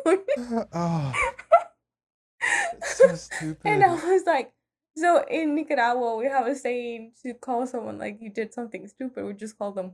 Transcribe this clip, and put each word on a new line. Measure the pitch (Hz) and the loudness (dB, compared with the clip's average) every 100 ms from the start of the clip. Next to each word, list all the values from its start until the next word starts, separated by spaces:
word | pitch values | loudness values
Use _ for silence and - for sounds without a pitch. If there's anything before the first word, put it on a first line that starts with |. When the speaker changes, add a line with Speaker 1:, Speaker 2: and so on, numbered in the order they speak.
| - | 6
Speaker 1:
<laughs> | 392 - 554 247 226 208 | 2 2 -4 -2 -4 -2
Speaker 2:
Oh. | 165 170 165 139 - 508 - - 679 - _ _ _ _ _ _ - - 880 719 | -2 0 0 -2 -2 -4 -4 6 6 4 _ _ _ _ _ _ -6 -2 0 -2
It's | 698 - - | -6 -6 6
so | 539 - - - 160 160 | 6 6 -8 -8 -8 -4
Speaker 1:
<laughs> | - | 0
And | 415 | 4
I | 392 339 | 4 4
Speaker 2:
stupid. | |
Speaker 1:
was | 330 381 359 | 2 2 4
like, | 302 233 _ _ _ _ - | 0 0 _ _ _ _ -2
so | 339 339 - | 4 4 2
in | 311 311 294 | -2 0 -2
Nicaragua, | 302 285 233 247 240 226 | -2 0 2 0 -2 -2
we | 254 | -2
have | 277 240 | 0 -2
a | 277 | -2
saying | 247 247 240 233 226 _ | -4 -4 -6 -10 -14 _
to | 254 240 | -12 -12
call | - 240 254 | -6 -4 -4
someone, | 254 220 208 | -6 -8 -10
like, | 214 208 | -10 -12
"You | 226 | -12
did | 208 214 | -10 -10
something | - 233 190 196 | -8 -12 -12 -16
stupid," | - 262 247 196 | -12 -10 -8 -10
we | |
just | 202 214 - | -10 -14 -10
call | 202 | -10
them | 202 185 | -8 -10